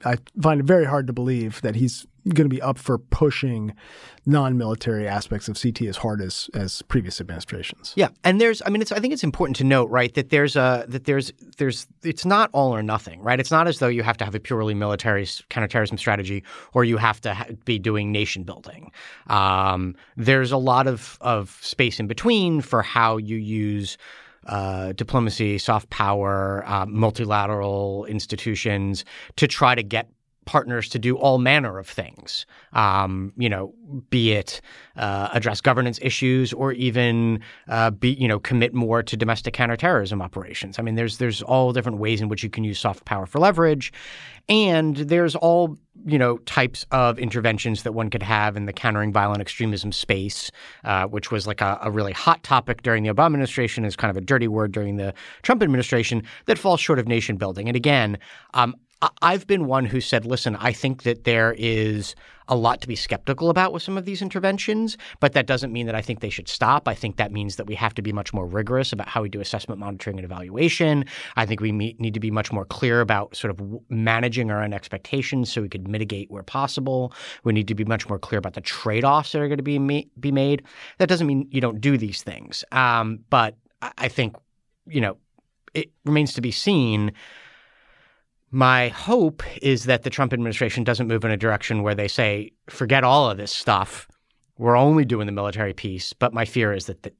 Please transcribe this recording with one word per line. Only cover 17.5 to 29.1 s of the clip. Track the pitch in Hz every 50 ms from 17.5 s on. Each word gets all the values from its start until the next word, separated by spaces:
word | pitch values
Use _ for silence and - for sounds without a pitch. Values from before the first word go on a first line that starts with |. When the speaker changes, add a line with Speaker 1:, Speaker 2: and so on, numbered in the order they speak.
| 113 110 _
Speaker 2:
be | 123 117 101
doing | 95 113 107 104 101 104
nation | 104 104 104 - - 95
building. | 90 98 - - - - - - - - - - - - - - - -
Um, | 107 101 98 95 95 92 95 95 92 92 92 92 90 - - _ _
there's | 123 113 120 135 131 131 120
a | 139 131
lot | 131 131 123 127 135 135
of, | 127 107 - - - -
of | - 123 117 107 98 - - -
space | - - - - 131 117 - -
in | 107 101
between | 113 - - 233 233 214 185 175 165 110
for | 107 - - 113
how | 107 - - 120 113 113 113 110
you | 107 104 110
use, | 110 107 104 110 110 104 104 104 101 98 95 - - - - - - - - _ _ -
uh, | - 104 101 98 95 95 92 95 95 95
diplomacy, | - 113 - - 127 117 110 98 - 110 104 101 98
soft | - - 113 107 - -
power, | - - 104 101 101 101 98 98 98 98 98 98 98 101 -
uh, | 101 101 98 95
multilateral | 104 104 107 113 107 107 - 117 104 104 104 101 101 107 101 101 101 101 101 101 98 98 101 107
institutions | 107 107 107 - - 107 - - 117 107 - - 113 101 98 98 98 98 92 - -